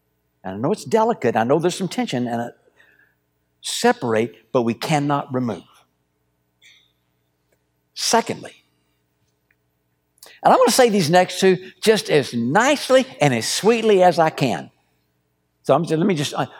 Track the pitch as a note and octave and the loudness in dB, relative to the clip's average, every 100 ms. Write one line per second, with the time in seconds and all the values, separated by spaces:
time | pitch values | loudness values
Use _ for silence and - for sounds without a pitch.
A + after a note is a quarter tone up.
0 | _ _ _ _ F#2+ G2 C#3 G#3+ C3+ A3 | _ _ _ _ -14 -6 -4 -4 -2 0
1 | A3+ - A#2+ A2 A#2+ D#3 F3 F3 F#3 - | 0 0 -2 0 0 0 0 -4 -6 -6
2 | B3 B2 A#2+ A#2 A#2+ - _ _ _ _ | -6 -4 -4 -6 -8 -12 _ _ _ _
3 | _ _ _ _ _ _ - - A#3 A#3+ | _ _ _ _ _ _ -12 0 0 0
4 | A#2+ A2 A#2+ - _ C3 A#2 A2+ - D3+ | 0 -2 -2 -6 _ -2 0 -2 -2 -2
5 | C#3+ C#3+ - B2+ A#2+ F2+ - _ _ _ | -2 -4 -4 -6 -6 -8 -12 _ _ _
6 | _ _ _ _ _ _ _ _ _ _ | _ _ _ _ _ _ _ _ _ _
7 | _ _ _ _ _ _ _ _ _ - | _ _ _ _ _ _ _ _ _ -10
8 | - A3+ - E2+ - - _ _ _ _ | -2 -2 -2 -8 -14 -20 _ _ _ _
9 | _ _ _ _ _ _ _ _ _ _ | _ _ _ _ _ _ _ _ _ _
10 | _ _ - - E3+ D#4 B4 - A#3+ G3+ | _ _ -20 -2 2 4 4 4 4 2
11 | D3 F3+ F3+ - F#3+ F#3 - - A3 G#3 | 2 2 2 2 2 2 -2 -4 0 0
12 | - D3+ B2 A#2+ A#2+ F#3 A#3+ G3 - C4 | 2 0 0 -4 0 2 2 0 2 2
13 | - - D3 A#2 - - G3 A#3 A3 G3 | 2 0 0 0 -4 -2 0 2 4 4
14 | F3+ E3 D#3+ - C3 D#2+ C2 _ _ _ | 4 4 0 0 -4 -4 -10 _ _ _
15 | _ _ _ _ _ _ - C#3 E3 D#3+ | _ _ _ _ _ _ 0 0 0 -2
16 | G3+ D3+ C#3+ - C3 | 0 -2 -4 -6 -8